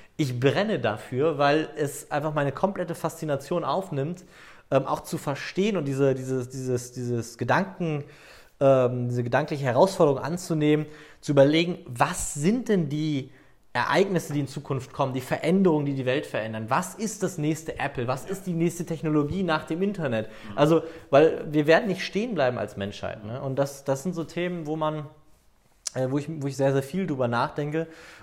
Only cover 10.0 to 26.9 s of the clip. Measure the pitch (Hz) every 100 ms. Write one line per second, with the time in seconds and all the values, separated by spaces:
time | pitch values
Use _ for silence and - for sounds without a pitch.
10 | 156 131 127 175 - 160 151 151 151 -
11 | - - - 143 139 160 170 180 - 123
12 | 143 180 - 147 151 247 233 202 151 151
13 | 156 143 123 - - _ _ 123 - 151
14 | 196 180 - 147 135 - - 135 127 -
15 | 135 131 123 143 - 185 190 151 143 135
16 | 127 135 147 120 110 110 110 139 180 -
17 | 214 - 180 185 151 156 - - 139 139
18 | 120 131 - 185 - 165 170 160 175 160
19 | 160 151 147 180 180 156 - 165 202 196
20 | 151 113 110 - 110 104 151 160 - -
21 | - 139 156 - 160 151 151 165 233 185
22 | - 190 240 185 127 120 104 - 101 98
23 | 90 87 104 123 139 135 139 - - 139
24 | 185 170 151 - 175 175 151 156 156 156
25 | 143 - _ _ _ _ _ _ - 127
26 | 131 139 143 160 139 127 135 139 135